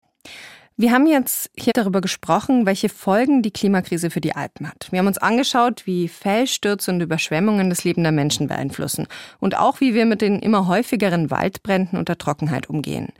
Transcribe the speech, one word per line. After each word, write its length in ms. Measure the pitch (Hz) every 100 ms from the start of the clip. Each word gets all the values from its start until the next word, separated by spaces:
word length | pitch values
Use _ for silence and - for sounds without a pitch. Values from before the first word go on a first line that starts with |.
| _ _ - - - - _ -
Wir 140 | 233
haben 160 | 247 311
jetzt 460 | 285 247 - - -
hier 160 | 240
darüber 280 | 233 196 190
gesprochen, 680 | 185 - - 180 - 254 196
welche 220 | 196 214
Folgen 540 | - - 202 262 269
die 100 | 214
Klimakrise 580 | - 202 190 180 170 170
für 100 | 165
die 140 | 156
Alpen 340 | 147 135 - 151
hat. 200 | - -
Wir 80 | 185
haben 80 | 196
uns 120 | 185
angeschaut, 680 | 185 233 277 254 240 233 -
wie 220 | 180 170
Felsstürze 840 | - 202 214 254 - 202 202 -
und 100 | 180
Überschwemmungen 720 | 160 160 - 156 214 208 185
das 140 | 175
Leben 180 | 175 170
der 80 | 160
Menschen 380 | 156 143 - 147
beeinflussen 580 | - 139 - - - - - - -
und 180 | 196 -
auch, 220 | 226 -
wie 160 | 269
wir 100 | 226
mit 160 | 226 208
den 200 | 208 202
immer 260 | 208 208 180
häufigeren 640 | 185 - 220 202 170 143
Waldbränden 640 | - 190 - - 190 185 180
und 120 | 165
der 100 | 170
Trockenheit 500 | - 143 156 131 -
umgehen. 440 | 151 - - - -